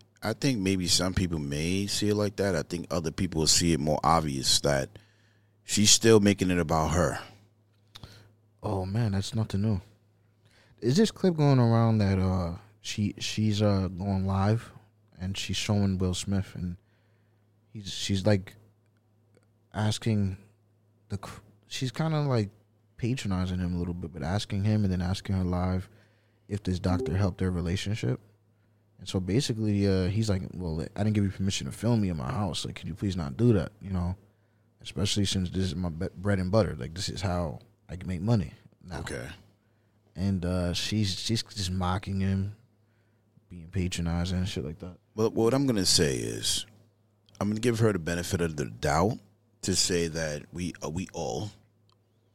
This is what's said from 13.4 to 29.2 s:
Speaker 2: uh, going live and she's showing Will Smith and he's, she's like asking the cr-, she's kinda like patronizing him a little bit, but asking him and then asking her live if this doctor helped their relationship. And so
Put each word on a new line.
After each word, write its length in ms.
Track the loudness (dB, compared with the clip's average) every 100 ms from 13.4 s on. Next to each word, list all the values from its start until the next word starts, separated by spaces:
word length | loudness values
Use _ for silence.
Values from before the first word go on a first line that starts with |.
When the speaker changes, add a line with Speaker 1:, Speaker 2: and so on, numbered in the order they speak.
| 0 4
Speaker 2:
uh, 260 | 4 4 0
going 400 | -2 -2 0 0
live 440 | 2 2 2 -2 -18 -20 _ _ -10
and 180 | -6 -6
she's 200 | -4 -4
showing 400 | 0 2 2 2
Will 160 | 0
Smith 380 | 0 0 -2 -2 -6
and 220 | -8 -8 _ _ _ _ _ _ _ _ _
he's, 180 | -14 -12
she's 340 | -8 -2 0 4
like 300 | 2 0 -16 -20 _ _ _ _ _ _ _ _ _ _
asking 640 | -2 0 0 0 2 0 -2 -12 _ _ _ _ _ _
the 80 | -10
cr-, 240 | -10 -16 -20 _ _
she's 240 | -8 -6
kinda 300 | -2 -2 0
like 280 | 2 2 0 -4 _ _ _ -6
patronizing 640 | -2 -2 -2 -2 0 -2
him 160 | -2 -2
a 20 |
little 160 | -4
bit, 200 | -4 -8
but 100 | -8
asking 400 | -4 -2 -2 -2
him 200 | 2 2
and 80 | 2
then 100 | 0
asking 340 | 0 -4 -2 0
her 80 |
live 460 | 0 0 0 -2 -4 -16 _ _ _ _ -10
if 140 | -6
this 160 | -2 -2
doctor 360 | 0 0 0 2
helped 220 | 0 0
their 140 | -2
relationship. 680 | 0 -2 -2 -2 -2 -2 -4 -8 _ _ _ _ _ _ _
And 80 | -6
so 140 | -4